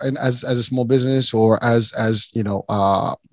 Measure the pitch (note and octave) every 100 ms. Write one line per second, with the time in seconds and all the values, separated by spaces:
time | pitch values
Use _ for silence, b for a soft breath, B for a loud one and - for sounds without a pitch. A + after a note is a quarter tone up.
0 | C3+ C#3 C3 B2 C3+ B2 A2+ B2+ A#2+ C3
1 | B2+ C3+ B2+ A2+ A2+ A2 A#2+ A#2 A2 -
2 | A2+ G#2+ - A2+ G2+ G2 - G2+ G2 F#2+
3 | - - _